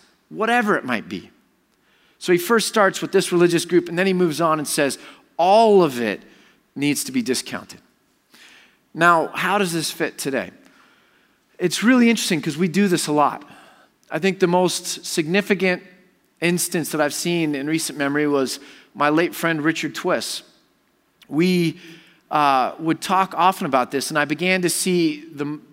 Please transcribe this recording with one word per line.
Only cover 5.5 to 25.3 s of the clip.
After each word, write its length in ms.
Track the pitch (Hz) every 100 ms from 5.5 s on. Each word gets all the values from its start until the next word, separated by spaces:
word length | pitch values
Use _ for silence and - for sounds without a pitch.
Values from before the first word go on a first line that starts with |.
| 208 226 202
of 160 | 165 123
it 220 | 113 95 - _ _ _ _
needs 300 | - 143 135
to 80 | -
be 100 | 127
discounted." 600 | 117 120 - 95 - - _ _ _ _ _ - - - _ _ _
Now, 340 | 160 170 170 147
how 240 | - 180 202
does 160 | 185
this 180 | 165 151
fit 260 | - 160 -
today? 340 | 143 131 90 - - _ _ _ _ _ _ _ _ -
It's 240 | 175 -
really 260 | 214 254 233
interesting 320 | 233 - 160
'cause 140 | 160 143
we 140 | 185
do 180 | 165 202
this 200 | 170 -
a 40 |
lot. 320 | 147 139 107 - - - _ _ _ -
I 100 | 160
think 200 | 190 185
the 80 | 180
most 580 | 180 180 - - - -
significant 800 | - 156 190 202 196 185 180 - - _ _ _ -
instance 520 | 165 175 - 175 143
that 100 | 156
I've 120 | 147
seen 420 | - 175 175 160 143
in 120 | 143
recent 300 | 160 - 139
memory 280 | 143 143 151
was 360 | 143 131 - - - _ -
my 140 | 147
late 260 | 156 175 -
friend 260 | 165 160
Richard 320 | 151 156 151
Twiss. 500 | - 180 139 - - - _ _ _ _ _ _ _ -
We, 540 | 143 180 180 165 - - - - _ -
uh, 400 | 151 143 135 113 -
would 220 | 160 160
talk 320 | - 185 185 160
often 300 | 175 190 175
about 260 | 131 123
this, 180 | 135 -
and 80 | 156
I 60 |
began 380 | 147 147 180 185
to 80 | 175
see 560 | - 190 180 165 151
the, 340 | 151